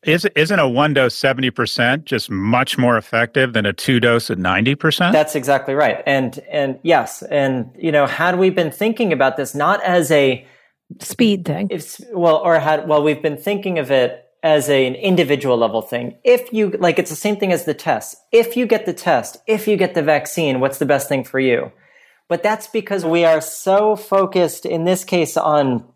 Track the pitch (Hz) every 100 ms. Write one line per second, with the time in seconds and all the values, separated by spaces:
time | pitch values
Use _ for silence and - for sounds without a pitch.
0 | - 170 208 - 160 196 139 123 151 139
1 | 127 - 135 131 131 - 117 - 120 143
2 | 151 120 - 98 101 123 131 - 123 113
3 | - 113 117 139 131 113 104 - - 123
4 | 120 117 - 95 90 92 117 143 160 147
5 | 175 156 151 151 127 139 139 139 139 -
6 | - 139 127 - - 151 139 131 165 156
7 | 117 - - 147 139 127 123 - 165 147
8 | 135 - 170 180 190 185 156 - 214 226
9 | 220 147 135 - 131 139 151 202 185 175
10 | 147 151 139 127 - _ _ _ _ -
11 | - - 233 196 175 156 196 180 - -
12 | - 202 170 156 170 165 147 151 156 151
13 | 147 147 156 143 202 202 196 170 131 135
14 | 123 - _ _ 165 151 139 139 131 131
15 | 196 180 139 143 135 120 113 113 110 120
16 | 123 - 247 240 - 220 208 - 180 165
17 | - 156 208 202 196 170 - 143 170 113
18 | - - _ 233 233 247 233 220 190 -
19 | 180 135 110 - - 214 - 208 180 180
20 | 151 147 - - 156 131 135 135 139 143
21 | - 139 127 131 131 120 135 _ _ _
22 | _ _ _ 170 208 214 - 226 202 202
23 | 165 165 165 156 151 - - 196 214 208
24 | 208 196 190 190 165 - - 165 170 185
25 | - 180 156 - - 151 135 120 -